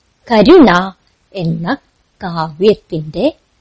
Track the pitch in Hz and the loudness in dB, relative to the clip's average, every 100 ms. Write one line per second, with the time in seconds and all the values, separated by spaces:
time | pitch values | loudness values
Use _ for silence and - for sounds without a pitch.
0 | _ _ - 220 208 359 233 175 190 - | _ _ -4 0 4 6 6 2 -4 -12
1 | _ _ _ 196 165 165 170 269 _ _ | _ _ _ -8 -8 -6 -8 -10 _ _
2 | _ _ 185 170 160 151 208 190 _ 165 | _ _ -12 -10 -10 -2 -2 -2 _ -12
3 | 156 165 269 - _ _ | -10 -6 -6 -6 _ _